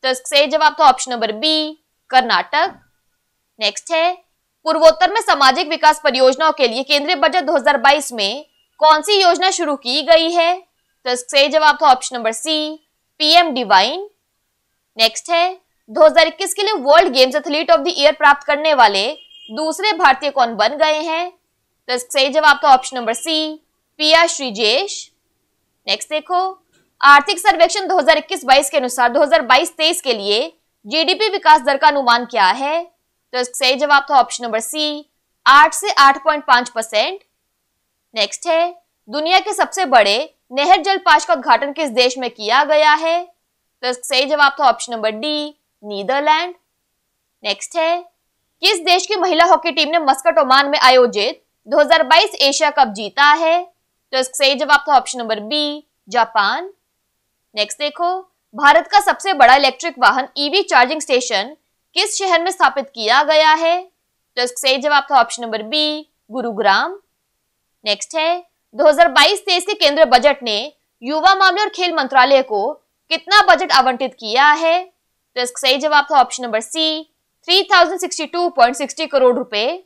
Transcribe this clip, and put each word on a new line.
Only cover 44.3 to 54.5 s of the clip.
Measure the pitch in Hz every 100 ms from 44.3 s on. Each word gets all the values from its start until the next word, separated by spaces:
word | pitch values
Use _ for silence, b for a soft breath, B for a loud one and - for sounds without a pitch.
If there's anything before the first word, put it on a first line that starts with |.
| 294 285 285
था | 277
ऑप्शन | 233 -
नंबर | 233 220
डी, | 214 294 302 294 294 _ _
नीदरलैंड। | 208 202 202 269 302 311 359 349 _ _ _ _ _ _ _ _
नेक्स्ट | 214 233 - 339
है, | 320 349 349 _ _ _ _ _
किस | 370 403
देश | 339 359 359
की | 415
महिला | 370 320 339
हॉकी | 320 339
टीम | 294 302
ने | 339
मस्कट | 294 262 339 320
ओमान | 269 269 277
में | 285
आयोजित | 254 254 240 196 208 - _ _ -
दो | 294
हज़ार | 294 330 311
बाईस | 320 403 -
एशिया | 277 277 302
कप | 294 254 208
जीता | 208 - 285
है? | 311 330 349 359 _ _ _ _
तो | 262
इसका | 262 -
सही | 269